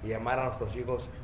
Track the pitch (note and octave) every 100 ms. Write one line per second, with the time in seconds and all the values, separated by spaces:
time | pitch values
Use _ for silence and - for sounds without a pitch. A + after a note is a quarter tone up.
0 | G#2+ A2 A#2+ B2+ B2+ - A2 A#2+ A#2+ B2
1 | - -